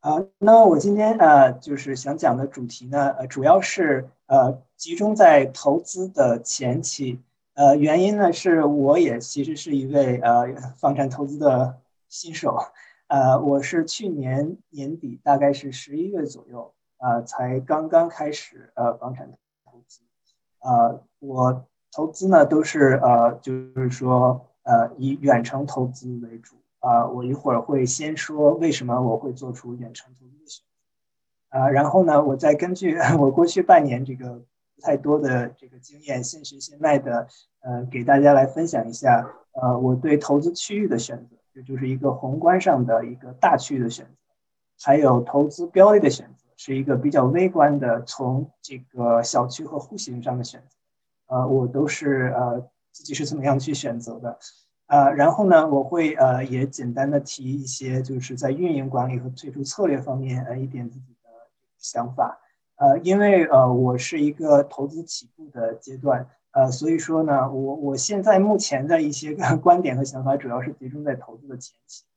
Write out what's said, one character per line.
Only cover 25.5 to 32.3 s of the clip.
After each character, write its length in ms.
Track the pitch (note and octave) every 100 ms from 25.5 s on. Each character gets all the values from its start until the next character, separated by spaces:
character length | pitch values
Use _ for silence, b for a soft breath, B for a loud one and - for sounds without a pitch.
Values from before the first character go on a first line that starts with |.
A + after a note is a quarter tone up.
| C3+ C#3+
投 220 | - B2+
资 300 | B2+ B2+ B2
为 180 | A#2 A2+
主。 180 | _ _ _ _
呃， 300 | B2 A#2 A#2+
我 140 | B2
一 100 | B2
会 180 | C#3 C#3+
儿 80 | A#2+
会 240 | - C#3
先 320 | B2+ - D3+ D#3
说 380 | - D3+ D3
为 180 | - E3
什 140 | B2+ B2
么 160 | B2+
我 160 | B2 A2+
会 160 | C#3
做 180 | B2 C3
出 220 | B2 B2 A#2+
远 160 | B2 A#2+
程 180 | _
投 140 | B2+ B2+
资 40 | D3
的 80 | D3+
选 180 | -
择。 920 | _ _ _ _ _ _ _ _ _ C3+
呃， 140 | C3+
然 180 | C#3 D3
后 160 | F#3+ E3+
呢， 180 | D3
我 120 | D3